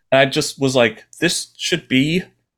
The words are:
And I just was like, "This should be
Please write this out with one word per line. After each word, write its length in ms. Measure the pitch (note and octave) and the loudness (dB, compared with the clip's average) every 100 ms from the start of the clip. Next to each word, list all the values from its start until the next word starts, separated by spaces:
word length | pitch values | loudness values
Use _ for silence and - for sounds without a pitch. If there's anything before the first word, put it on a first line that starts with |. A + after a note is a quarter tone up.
| - | 0
And 80 | C3+ | 2
I 60 | C#3 | 2
just 340 | D3 C#3+ - | 0 -6 -2
was 160 | C3+ C3 | 0 2
like, 280 | A2+ A2 - - | 2 0 -18 -4
"This 280 | F3+ - - - | -4 -4 -10 -10
should 320 | - E3 - | -6 -6 -2
be 360 | C3 D3 F3 - _ _ | -2 0 -2 -6 _ _